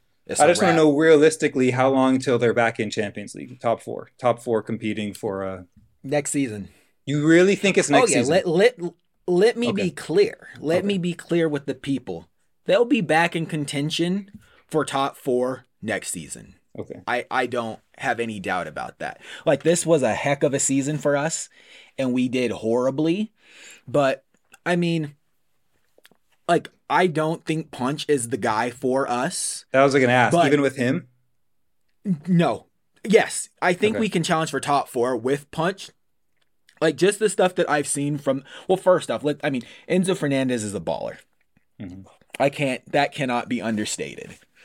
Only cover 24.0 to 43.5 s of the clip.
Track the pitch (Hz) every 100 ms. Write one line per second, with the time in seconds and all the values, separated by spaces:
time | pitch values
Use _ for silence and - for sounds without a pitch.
24 | 135 - _ _ _ - - 175 170 165
25 | 147 147 _ _ _ _ _ _ _ _
26 | _ _ _ _ - 170 - _ - 147
27 | 185 156 156 165 - 160 156 - 127 151
28 | - 143 117 120 113 107 123 117 131 131
29 | 139 120 151 - - - - 131 139 139
30 | 127 123 117 165 151 147 139 131 123 165
31 | - _ _ _ _ _ _ _ _ _
32 | 208 156 180 175 156 107 - _ _ _
33 | 226 214 - - - _ 175 180 208 226
34 | 214 185 160 160 156 135 143 143 - 123
35 | 120 127 117 143 - - 170 196 - _
36 | _ _ _ _ _ _ _ _ 160 147
37 | 180 202 214 - 185 185 170 147 147 147
38 | 143 147 139 135 - - - 185 185 175
39 | - 117 143 147 143 131 - - - 180
40 | 180 180 147 135 131 123 107 98 82 67
41 | 50 - _ _ _ _ _ - 98 92
42 | 95 _ _ - 139 143 139 127 - 143
43 | 143 - 131 120 -